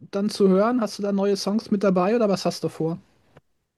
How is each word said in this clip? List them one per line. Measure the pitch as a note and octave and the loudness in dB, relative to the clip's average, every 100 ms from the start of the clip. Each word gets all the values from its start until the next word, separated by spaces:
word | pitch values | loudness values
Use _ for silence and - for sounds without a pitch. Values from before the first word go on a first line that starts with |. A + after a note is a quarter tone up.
| - | -10
dann | G3 G#3 | -6 -4
zu | - G3 | 2 4
hören? | F#3 G#3+ B3+ | 4 2 0
Hast | G#3+ - | -2 -4
du | |
da | G3+ | -4
neue | G3+ G3 G3 | 0 0 -2
Songs | - G#3+ - | -2 -4 -2
mit | G3+ | 0
dabei | G3+ F#3 F3+ | 2 2 2
oder | A#3+ G#3+ | 2 2
was | F#3 | 0
hast | - - | -2 -4
du | D#3+ | -6
vor? | - D#3+ E3+ - _ _ - _ _ _ | -4 -6 -6 -12 _ _ -20 _ _ _